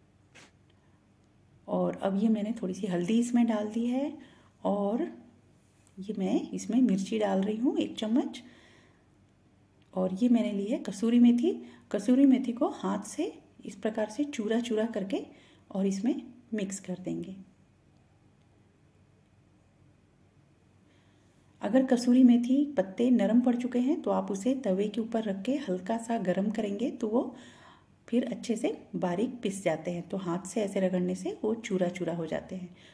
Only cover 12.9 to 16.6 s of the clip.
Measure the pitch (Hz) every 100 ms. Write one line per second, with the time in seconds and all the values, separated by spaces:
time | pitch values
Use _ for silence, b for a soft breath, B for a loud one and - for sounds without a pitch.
12.9 | 196 - - 403 - - - - - 220
13.9 | 220 214 - 294 262 208 226 233 214 233
14.9 | 208 190 339 - B B B - 190 196
15.9 | 196 233 - - - - 214